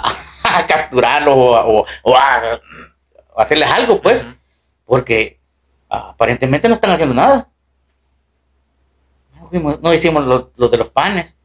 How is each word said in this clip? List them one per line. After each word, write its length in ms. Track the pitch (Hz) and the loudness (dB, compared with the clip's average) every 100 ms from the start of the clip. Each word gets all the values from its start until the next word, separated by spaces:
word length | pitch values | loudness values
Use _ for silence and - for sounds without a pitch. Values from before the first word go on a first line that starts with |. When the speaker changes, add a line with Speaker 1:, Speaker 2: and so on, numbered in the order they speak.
| - | -6
Speaker 1:
a, 40 | - - - | -8 -12 -8
<laughs> 140 | 220 185 | -4 -2
a 80 | 160 | 0
capturarlo 680 | 156 - 123 117 139 143 135 | -2 -2 -2 0 0 2 4
o 200 | 127 117 | 4 4
a, 100 | 110 | 2
o, 180 | 107 - - | 0 -2 -4
o 120 | - 127 | 0 2
a, 180 | 135 123 113 117 | 2 0 -2 -8
a 60 | - - - _ _ _ _ - | -12 -20 -20 _ _ _ _ -4
hacerles 320 | 107 151 135 | -2 0 0
algo, 320 | 180 240 220 | 0 0 0
pues, 220 | 185 233 | 0 0
Speaker 2:
Ujú. 100 | 120 123 _ _ _ _ - | -4 -16 _ _ _ _ -4
Speaker 1:
porque, 540 | 127 123 113 110 - _ _ _ _ - | -4 0 -2 -4 -8 _ _ _ _ -10
ah, 200 | 110 104 | -10 -8
aparentemente 580 | - 113 120 131 139 233 | -4 -2 -2 -2 0 0
no 80 | 220 | 0
están 160 | 202 | 0
haciendo 240 | 170 156 123 | 0 0 0
nada. 340 | 214 269 - _ _ _ _ _ _ _ _ _ _ _ _ _ _ _ _ _ _ _ | 2 2 -2 _ _ _ _ _ _ _ _ _ _ _ _ _ _ _ _ _ _ _
No 80 | - | -10
fuimos, 320 | 175 151 151 | -6 -4 -2
no 120 | 165 | 0
hicimos 320 | 165 170 156 131 | 0 2 0 0
lo, 260 | 127 127 - | 0 -2 -2
lo 120 | 120 | 0
de 80 | 117 | 0
los 120 | 113 | -2
panes. 440 | 131 170 196 165 _ | -2 -2 -4 -8 _